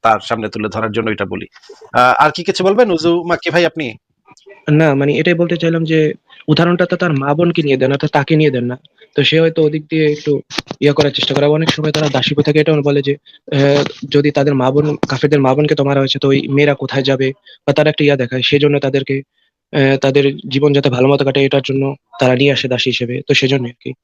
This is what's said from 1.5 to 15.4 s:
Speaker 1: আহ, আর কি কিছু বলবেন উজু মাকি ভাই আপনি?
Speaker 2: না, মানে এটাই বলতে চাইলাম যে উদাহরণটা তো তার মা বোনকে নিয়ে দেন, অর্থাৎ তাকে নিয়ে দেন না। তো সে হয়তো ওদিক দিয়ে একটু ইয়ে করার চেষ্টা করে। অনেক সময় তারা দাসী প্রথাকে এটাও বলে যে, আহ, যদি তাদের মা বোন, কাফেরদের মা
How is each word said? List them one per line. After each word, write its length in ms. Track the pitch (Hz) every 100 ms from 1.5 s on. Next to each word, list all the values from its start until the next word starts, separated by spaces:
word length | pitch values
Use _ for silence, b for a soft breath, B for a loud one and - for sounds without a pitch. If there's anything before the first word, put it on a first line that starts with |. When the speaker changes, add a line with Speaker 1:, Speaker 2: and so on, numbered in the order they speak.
| B B B B
Speaker 1:
আহ, 280 | 120 123 -
আর 100 | 151
কি 120 | 147
কিছু 200 | 170 185
বলবেন 280 | 185 214 233
উজু 320 | 165 165 170
মাকি 260 | 170 170 175
ভাই 160 | 160 170
আপনি? 300 | - 135 107 _ _ _ - - - -
Speaker 2:
না, 240 | 151 160 139
মানে 180 | 143
এটাই 200 | 147 160
বলতে 240 | 170 175 170
চাইলাম 260 | 165 165
যে 300 | 160 160 156 - _ B -
উদাহরণটা 380 | 156 170 175 180
তো 100 | 175
তার 180 | 180
মা 200 | 139 139
বোনকে 300 | 147 175 170
নিয়ে 140 | 147 135
দেন, 140 | 131
অর্থাৎ 200 | 139 156
তাকে 240 | 147 139 160
নিয়ে 160 | 151
দেন 120 | 131
না। 140 | 120 127 _ _ b -
তো 80 |
সে 160 | 139 156
হয়তো 240 | 165 165
ওদিক 220 | 151 156 151
দিয়ে 220 | 160 151
একটু 300 | 147 - 139 - - - -
ইয়ে 140 | 143
করার 180 | 143 147
চেষ্টা 240 | - - 139
করে। 100 | 147
অনেক 240 | 151 160
সময় 220 | - 151
তারা 180 | 151 151
দাসী 260 | 139 123 147
প্রথাকে 240 | 147 147
এটাও 220 | 151 151
বলে 200 | 143 143
যে, 160 | 139 143 b b -
আহ, 320 | 143 139 143 139 - 143
যদি 220 | 143 147
তাদের 240 | 143 143 139
মা 160 | 127
বোন, 240 | 143 151 147
কাফেরদের 440 | - 131 143
মা 160 | 143